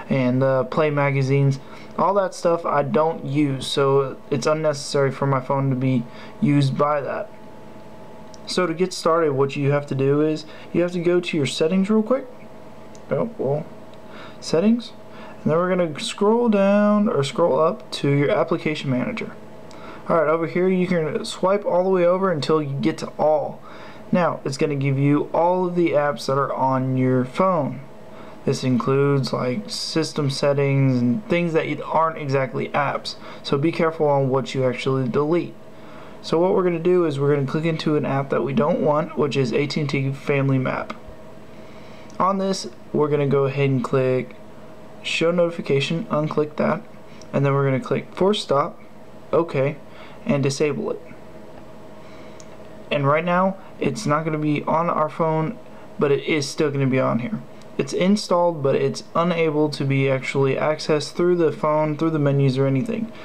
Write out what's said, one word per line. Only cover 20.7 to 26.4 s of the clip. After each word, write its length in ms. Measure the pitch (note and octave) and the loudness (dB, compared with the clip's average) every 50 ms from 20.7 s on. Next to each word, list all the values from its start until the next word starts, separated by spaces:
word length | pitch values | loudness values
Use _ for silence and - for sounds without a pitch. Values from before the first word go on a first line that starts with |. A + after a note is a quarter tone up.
| F#3+ F3+ F3+ | 2 2 2
can 380 | F3 F3+ E3+ D#3 D3 - - - | 2 2 0 0 0 -2 -4 -6
swipe 420 | - - - - F#3 G3+ G3+ G#3 | -6 -4 -2 2 2 2 2 0
all 180 | F3 F3 F3 F#3 | 0 2 2 2
the 60 | F#3+ | 4
way 160 | F#3+ F#3 F3 | 4 4 4
over 260 | F3 F3+ F#3 F#3+ F#3+ | 4 4 4 2 0
until 300 | E3+ C#3+ C#3 - D#3+ D#3 | 0 0 2 2 2 2
you 120 | D3+ C#3 C#3 | 2 -2 -4
get 240 | C#3+ D3+ D#3+ D#3 - | -2 0 -2 -2 -2
to 80 | - - - | -8 -10 -4
all. 440 | - C#3+ D3+ D#3 D3 C3 - - - - - - - - - - - - - | 0 2 2 4 2 0 -4 -8 -12 -16 -18 -18 -16 -16 -18 -18 -18 -4 0
Now, 300 | - F3+ E3+ D3+ - - - | 0 2 2 0 -2 -2 -6
it's 140 | C#3+ C#3 | -6 -2
gonna 180 | - D#3+ D3 C#3+ | -2 -2 0 0
give 240 | C#3 C3+ C#3 C3+ C#3 | 0 0 0 2 4
you 300 | C#3+ C#3+ D3 D3 - - - | 4 4 4 4 2 0 0
all 340 | D#3 E3 F3 F3+ F3+ F3+ | 2 2 4 2 2 0
of 80 | F3 F3 | 0 2
the 160 | F3+ E3+ D#3+ | 2 2 4
apps 340 | B2+ D3 D3 D3 C#3 - - | 4 2 2 2 -2 -2 -2
that 120 | - C3+ | 0 0
are 160 | C#3 | 0